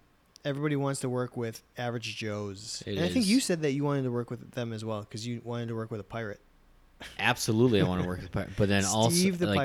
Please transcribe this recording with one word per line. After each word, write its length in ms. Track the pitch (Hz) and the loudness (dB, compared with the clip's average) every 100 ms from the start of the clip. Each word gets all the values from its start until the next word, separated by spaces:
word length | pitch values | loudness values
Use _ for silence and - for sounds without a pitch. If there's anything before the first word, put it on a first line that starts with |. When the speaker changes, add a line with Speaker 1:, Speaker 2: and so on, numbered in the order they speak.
| _ _ _ _ | _ _ _ _
Speaker 1:
Everybody 320 | 147 139 151 143 | -6 -2 0 0
wants 240 | 139 135 | 0 -2
to 80 | 131 | -2
work 260 | 123 123 123 | -2 -2 -4
with 280 | 117 110 - - | -6 -6 -14 -6
Average 380 | 120 117 113 110 | -4 -4 -6 -6
Joe's. 680 | 110 104 104 98 110 - - | -6 -4 -6 -8 -12 -10 -6
Speaker 2:
It 120 | 101 | -2
Speaker 1:
And 80 | 175 | 0
I 20 | |
think 160 | 262 196 | 2 4
Speaker 2:
is. 60 | |
Speaker 1:
you 80 | 247 | 4
said 220 | - 175 | 2 0
that 80 | 151 | 0
you 120 | 139 | 0
wanted 200 | 143 143 | 0 0
to 80 | 127 | 0
work 180 | 120 117 | -2 -4
with 220 | 120 - | -8 -8
them 220 | - 117 | -6 -6
as 120 | 110 110 | -6 -4
well 180 | 107 | -6
'cause 220 | 101 110 117 | -6 -8 -6
you 160 | 117 | -6
wanted 240 | 117 120 117 | -6 -6 -6
to 60 | 113 | -6
work 140 | 110 | -6
with 80 | 110 | -8
a 40 | 95 | -8
pirate. 340 | 117 110 98 _ _ _ _ _ _ - - | -8 -6 -8 _ _ _ _ _ _ -14 0
Speaker 2:
Absolutely, 600 | 101 123 - 110 127 104 | 2 2 2 4 6 6
I 20 | |
wanna 240 | 92 90 90 | 4 2 -2
work 120 | 90 | -4
with 80 | - | -4
a 40 | |
pirate. 200 | 101 - - | -6 -4 0
But 140 | 101 | 4
then 160 | 101 98 | 4 4
also, 300 | 107 113 170 | 4 4 4
Speaker 1:
Steve 240 | 185 175 | 2 2
the 80 | 175 | 2
Speaker 2:
like, 100 | 143 | 2